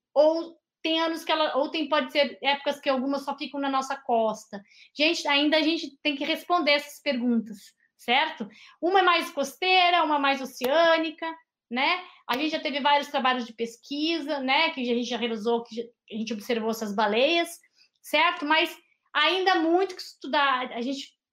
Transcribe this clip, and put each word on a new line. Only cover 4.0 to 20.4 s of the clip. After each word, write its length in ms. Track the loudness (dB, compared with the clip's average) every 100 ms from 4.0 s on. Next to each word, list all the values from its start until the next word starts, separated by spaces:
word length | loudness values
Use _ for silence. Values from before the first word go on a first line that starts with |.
| 0 0 0 -4 -12 -16 -16 -20 -14 0
Gente, 300 | 0 2 2
ainda 300 | 2 4 2
a 40 |
gente 360 | 2 0 -6 -6
tem 140 | -6 -4
que 80 |
responder 480 | -4 -4 0 0 2
essas 300 | 0 -2 -8
perguntas, 560 | -4 -2 0 0 -2 -14 -20 _ _ _
certo? 500 | 0 0 0 -4 -14 -14 -20 -4
Uma 180 | 2 4
é 40 |
mais 260 | 4 2 0
costeira, 720 | -6 -6 -2 2 4 4 4
uma 120 | 2 2
é 40 |
mais 220 | 2 0
oceânica, 880 | -4 -4 0 4 4 4 0 -6 -10 -10 _ _ -8
né? 340 | -2 0 -2 -6 -16 -6
A 100 | -2
gente 140 | -2
já 80 | -2
teve 200 | -4 0
vários 300 | 2 2 2
trabalhos 360 | -2 0 0 -4
de 80 |
pesquisa, 880 | -8 -8 -8 -10 -4 -2 -2 -2 -4
né, 300 | 0 2 2
que 100 | -2
a 140 | -2 -2
gente 120 | -2
já 100 | -4
realizou, 460 | -4 -4 -2 -2
que 120 | -4 -10
já, 80 | -12 _ -14
a 40 | -10
gente 180 | -8
observou 360 | -8 -4 -4 -2
essas 240 | -4 -6
baleias, 640 | -2 0 2 2 2 -2 -8 _ _ _ _
certo? 440 | -2 2 2 0 0
Mas 300 | 2 0 -6 _ _ _
ainda 400 | 0 2 2 2
há 20 | 2
muito 400 | 4 2 0 -4
que 60 |
estudar. 680 | -16 -14 -2 0